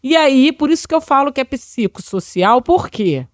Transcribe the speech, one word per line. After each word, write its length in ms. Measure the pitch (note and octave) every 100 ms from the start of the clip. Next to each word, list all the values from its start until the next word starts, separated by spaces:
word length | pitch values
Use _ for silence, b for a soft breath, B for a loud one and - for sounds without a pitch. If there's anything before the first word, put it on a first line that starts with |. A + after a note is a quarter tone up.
E 140 | C4 D#4+
aí, 360 | D4+ C4+ C#4
por 200 | - D4
isso 160 | D#4+ -
que 80 | D#4+
eu 40 |
falo 320 | - C4+ C#4+
que 80 | C4+
é 40 |
psicossocial, 1200 | C4 C4 - - G3+ - - F#3+ - F#3 F#3 A#3+
por 260 | B3 F4+ -
quê? 380 | - G3 C#3 C3